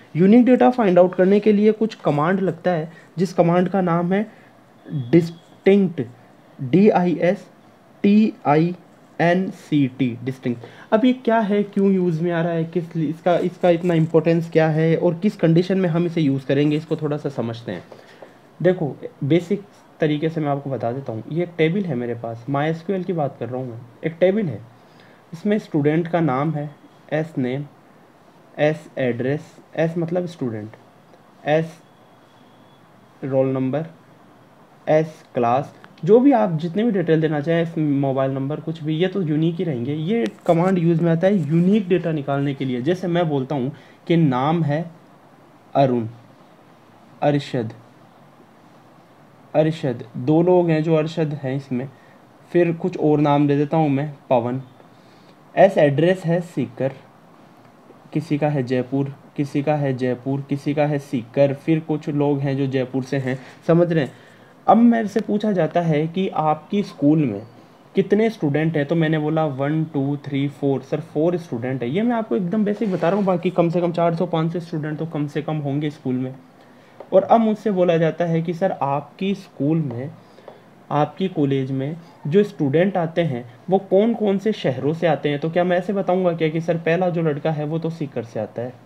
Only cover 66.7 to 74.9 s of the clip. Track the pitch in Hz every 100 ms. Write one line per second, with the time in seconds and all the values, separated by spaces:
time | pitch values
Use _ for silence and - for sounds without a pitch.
66.7 | 202 196 - 143 160 139 101 113 - -
67.7 | - - - 190 202 226 220 151 147 160
68.7 | 160 143 170 156 160 151 160 156 131 139
69.7 | 156 160 147 135 143 143 139 143 139 143
70.7 | 131 - 147 - 151 165 175 170 120 127
71.7 | 131 120 165 233 233 220 233 175 220 202
72.7 | 208 226 180 170 196 196 180 185 170 170
73.7 | 175 175 170 170 165 180 165 165 175 165
74.7 | 160 151